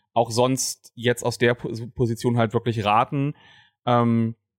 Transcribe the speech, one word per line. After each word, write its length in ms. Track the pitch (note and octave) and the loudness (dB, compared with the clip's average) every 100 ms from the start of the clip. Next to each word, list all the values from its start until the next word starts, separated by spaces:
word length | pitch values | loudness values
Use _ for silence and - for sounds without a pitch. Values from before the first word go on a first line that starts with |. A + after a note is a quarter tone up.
| _ | _
auch 180 | A#2 A#2 | -2 0
sonst 600 | A2+ B2+ C3 - - - | 2 0 0 -4 -8 -16
jetzt 300 | - A#2 B2 | -4 -2 0
aus 140 | A#2+ - | -2 0
der 160 | A#2+ | 0
Po-, 160 | A#2+ - A2+ A#2 | 0 -6 -10 -10
Position 420 | - A#2+ A#2 B2 A#2+ | -2 -2 0 0 0
halt 160 | A2+ | 0
wirklich 320 | A#2 B2 A2 | 0 -2 -2
raten, 500 | G#2 G#2+ C3 C#3+ C#3+ - - - _ _ - | 2 2 2 -2 -4 -6 -18 -20 _ _ 0
ähm, 480 | A#2+ A#2 A2+ A2+ A#2 _ | 2 2 2 -2 -6 _